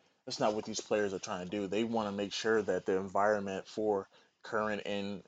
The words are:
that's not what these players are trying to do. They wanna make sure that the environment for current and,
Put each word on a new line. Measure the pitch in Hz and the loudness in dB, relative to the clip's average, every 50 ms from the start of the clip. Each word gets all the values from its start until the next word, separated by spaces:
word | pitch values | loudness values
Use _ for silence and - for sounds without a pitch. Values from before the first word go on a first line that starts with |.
| _ _ _ _ _ | _ _ _ _ _
that's | - 127 - | -8 -2 0
not | 135 110 107 | 2 2 2
what | 110 - | 0 -2
these | - 107 - | -4 -6 -6
players | - - 117 107 104 101 95 | -2 0 2 2 2 2 -2
are | 90 | -4
trying | - 110 104 90 90 | -6 -6 -6 -6 -4
to | 90 | -4
do. | 104 104 101 92 | -2 -2 -2 0
They | 95 104 117 | 0 0 0
wanna | 113 117 113 107 104 | 2 0 0 0 0
make | 98 101 101 101 - | -2 -2 -4 -4 -4
sure | - - 113 110 110 | 0 2 4 4 4
that | 101 95 92 90 - | 4 2 0 0 2
the | - 95 92 | 2 2 0
environment | 98 98 90 101 101 104 107 104 98 98 95 95 - - | 0 0 2 4 4 4 4 4 2 0 -4 -4 -6 -6
for | - - 107 107 104 98 95 - _ - _ _ _ _ - | -6 -2 0 0 0 0 -2 -6 _ -20 _ _ _ _ -8
current | - - 107 107 107 104 101 - | -4 -2 0 0 0 -2 -2 -4
and, | - 101 101 98 101 101 90 - | -4 -4 -4 -4 -4 -6 -8 -12